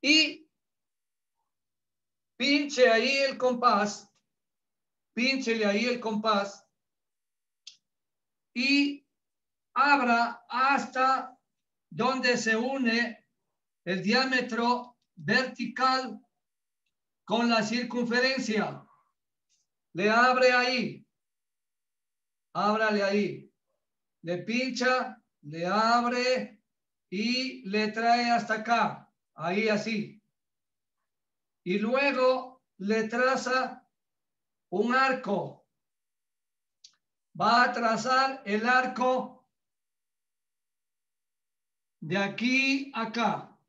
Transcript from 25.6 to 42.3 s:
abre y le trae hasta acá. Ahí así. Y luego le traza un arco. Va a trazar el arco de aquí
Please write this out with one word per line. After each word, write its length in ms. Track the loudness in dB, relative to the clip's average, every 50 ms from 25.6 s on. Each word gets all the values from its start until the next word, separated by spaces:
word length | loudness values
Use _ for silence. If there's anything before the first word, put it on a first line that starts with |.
| -4
abre 960 | -2 0 2 2 4 2 2 2 0 -2 -2 0 0 0 -2 -2 -8 -14 _ _ _ _ _ _ _ _ _ _ _
y 540 | -6 -4 -2 -2 -2 -2 -4 -6 -8 -12 -12 -4
le 180 | -2 -2 -2 -2
trae 420 | -2 -2 2 2 2 2 2 2
hasta 260 | 0 0 0 -2 -4
acá. 480 | -4 -2 0 0 0 0 -2 -4 -8 -18 _ _ _ _ _ _
Ahí 340 | -8 -6 -4 -2 0 0 0
así. 540 | 0 -2 -2 -4 -4 -6 -6 -8 -12 -20 _ _ _ _ _ _ _ _ _ _ _ _ _ _ _ _ _ _ _ _ _ _ _ _ _ _ _ _ _
Y 140 | -4 -2 -2
luego 840 | 0 0 0 0 0 0 0 2 2 2 2 0 -4 -10 -18 _ _ _ _ _
le 300 | -4 -2 0 0 0 -2
traza 800 | -2 0 0 0 0 0 -2 -2 -2 -2 -2 -4 -8 -14 _ _ _ _ _ _ _ _ _ _ _ _ _ _ _ _ _ _
un 240 | -4 -4 -2 0 2
arco. 720 | 2 2 2 0 -2 -4 -4 -4 -4 -4 -6 -12 _ _ _ _ _ _ _ _ _ _ _ _ _ _ _ _ _ _ _ _ _ _ _ _ _ _ -20 _ _ _ _ _ _ _ _ _ 0
Va 240 | 2 4 6 6 6
a 80 | 4 2
trazar 720 | 0 0 0 0 0 0 0 2 2 2 2 0 -6 -6
el 240 | -4 -2 -2 2 2
arco 800 | 2 2 2 0 -2 0 0 2 2 0 -2 -6 -12 -20 _ _ _ _ _ _ _ _ _ _ _ _ _ _ _ _ _ _ _ _ _ _ _ _ _ _ _ _ _ _ _ _ _ _ _ _ _ _ _ _ _ _ _ _ _ _ _ _ _ _ _ _
de 160 | -10 -4 -2
aquí 760 | -2 -2 -2